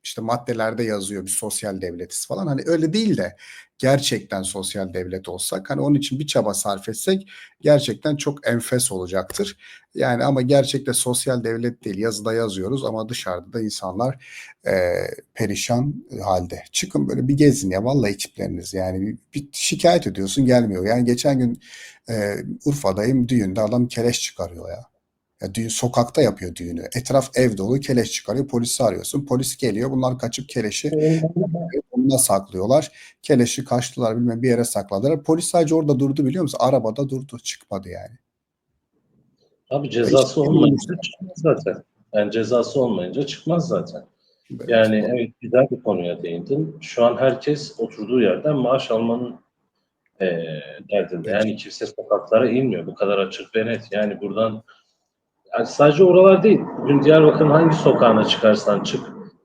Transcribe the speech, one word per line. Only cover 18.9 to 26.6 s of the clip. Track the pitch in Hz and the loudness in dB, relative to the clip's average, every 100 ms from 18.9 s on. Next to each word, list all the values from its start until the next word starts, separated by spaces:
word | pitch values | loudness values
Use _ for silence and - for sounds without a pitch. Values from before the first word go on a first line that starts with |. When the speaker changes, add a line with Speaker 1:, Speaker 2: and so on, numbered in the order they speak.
| 92 | -4
Speaker 1:
bir, | 104 120 _ | -6 -8 _
bir | 143 143 | -12 -10
şikayet | - - 165 170 175 - | -6 -4 0 2 2 0
ediyorsun | 95 98 139 127 | -4 -4 2 4
gelmiyor. | 123 113 92 101 | 4 2 -2 0
Yani | 120 | 2
geçen | 120 120 143 131 | 2 2 0 2
gün, | 120 120 - - - _ - | 0 -2 -12 -20 -20 _ -8
e, | 110 101 101 98 95 | -4 -2 -4 -8 -4
Urfa'dayım, | 147 143 98 95 117 135 120 | -4 -2 -2 0 0 2 2
düğünde | 123 95 101 | 0 0 0
adam | 107 123 120 | 0 0 0
keleş | 120 120 120 | 0 -2 -2
çıkarıyor | - - 87 85 85 | -8 -8 -10 -10 -14
ya. | 110 - _ _ _ _ _ | -14 -16 _ _ _ _ _
Ya | 98 | -8
düğün, | 110 113 | -6 -6
sokakta | - 123 - - 165 | -2 0 2 0 4
yapıyor | 117 98 90 | 2 2 -10
düğünü. | 82 | -8